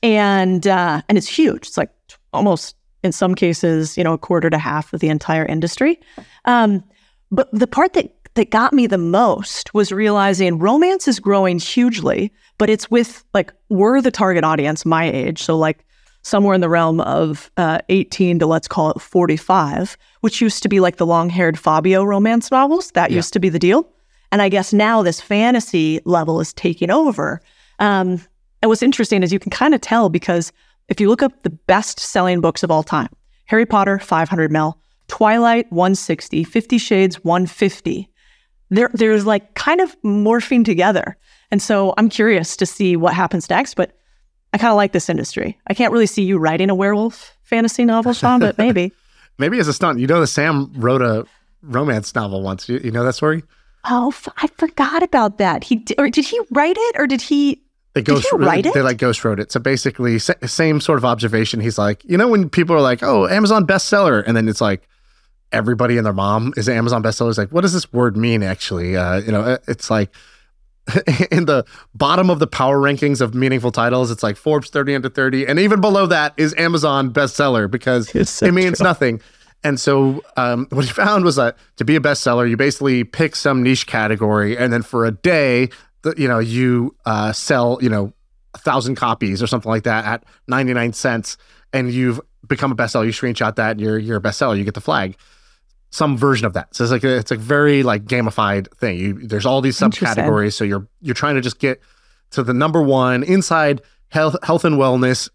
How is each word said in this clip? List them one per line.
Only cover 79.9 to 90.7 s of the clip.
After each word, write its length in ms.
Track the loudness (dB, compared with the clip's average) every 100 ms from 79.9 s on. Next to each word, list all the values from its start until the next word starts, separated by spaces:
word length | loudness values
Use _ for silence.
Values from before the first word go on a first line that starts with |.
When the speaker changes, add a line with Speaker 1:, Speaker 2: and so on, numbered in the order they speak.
| 2 2 0 -6 -4
Speaker 2:
um, 280 | -2 -2 -4
what 160 | -4 -4
he 40 |
found 340 | 0 2 4
was 120 | 2 2
that 200 | 0 -2 _ -6
to 80 |
be 100 | 0
a 60 | 2
bestseller, 480 | 2 0 0 2 0
you 80 | 2
basically 480 | 0 0 0 0
pick 320 | -2 -2 -2 0
some 260 | -2 0
niche 240 | 2 0 -2
category. 720 | -4 -2 0 0 0 0 -2
And 160 | 0
then 80 | -2
for 220 | -2 -2
a 60 | -2
day, 580 | 0 0 2 2 0 -2 -6 _ _
the, 120 | -8 -2
you 100 | 0
know, 120 | 0
you, 580 | -2 0 0 0 -2 _
uh, 280 | -6 -2 -2
sell, 460 | -4 -2 0 0 0
you 80 | 0
know, 220 | -2 -4 -10 _ _ _
a 40 | -8
thousand 360 | -4 -2 -2
copies 480 | -4 -2 -2 -4 -4
or 40 | -2
something 220 | -4 -2
like 120 | -4
that 220 | -2 -2 -4
at 180 | -8 _ _ -4
ninety-nine 460 | -2 -2